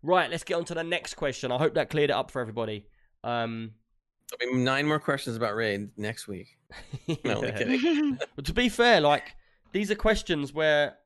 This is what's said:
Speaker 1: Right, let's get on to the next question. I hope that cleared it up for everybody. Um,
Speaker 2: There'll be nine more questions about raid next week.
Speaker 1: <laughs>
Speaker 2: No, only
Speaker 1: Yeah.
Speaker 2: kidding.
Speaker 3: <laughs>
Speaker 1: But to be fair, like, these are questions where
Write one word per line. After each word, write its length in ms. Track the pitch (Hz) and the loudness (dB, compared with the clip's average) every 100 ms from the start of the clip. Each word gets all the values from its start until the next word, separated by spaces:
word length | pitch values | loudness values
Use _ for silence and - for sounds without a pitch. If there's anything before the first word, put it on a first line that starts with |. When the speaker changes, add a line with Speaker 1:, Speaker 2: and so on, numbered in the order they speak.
Speaker 1:
Right, 280 | 143 185 147 | 4 2 2
let's 140 | 160 | -2
get 100 | - 170 | -2 -4
on 80 | 170 | -2
to 80 | |
the 100 | 165 | -4
next 300 | 165 170 - | -2 -4 -4
question. 380 | - 147 127 127 | -4 -4 -2 -2
I 60 | 123 | 0
hope 160 | 156 | 2
that 160 | - 139 | 0 0
cleared 200 | 151 147 | 2 2
it 40 | |
up 160 | 120 - | 2 -2
for 100 | 135 | -6
everybody. 480 | 117 110 113 107 104 _ _ _ | -6 -4 -6 -6 -12 _ _ _
Um, 500 | 120 120 117 113 113 110 _ _ _ _ - - | -6 -2 -2 -6 -10 -14 _ _ _ _ -18 -8
Speaker 2:
There'll 160 | 123 127 | -2 0
be 40 | |
nine 240 | 127 135 147 | 2 2 2
more 140 | 151 | 0
questions 360 | - 139 - 113 | 0 -4 -4 -4
about 180 | 113 | -2
raid 360 | 104 110 101 104 - | 0 0 0 -4 -6
next 300 | 107 113 - | -6 -6 -10
week. 300 | 92 85 _ _ - - 135 | -12 -14 _ _ -20 -14 -12
Speaker 1:
<laughs> 260 | - 160 | -6 -4
Speaker 2:
No, 140 | - 110 | -2 -2
only 120 | - | -2
Speaker 1:
Yeah. 0 | |
Speaker 2:
kidding. 280 | - 123 262 285 302 302 | -2 0 2 2 2 0
Speaker 3:
<laughs> 80 | 247 - - | -2 -6 -8
Speaker 1:
But 80 | 143 | -2
to 60 | |
be 140 | 196 247 | 2 2
fair, 320 | - 240 208 | 4 6 6
like, 360 | 147 147 - - _ _ _ | 6 2 0 -20 _ _ _
these 180 | 185 202 | -4 -2
are 40 | |
questions 580 | 208 220 214 - 165 143 | 0 2 2 0 -2 -2
where 460 | 151 156 151 143 - | 0 2 4 2 -2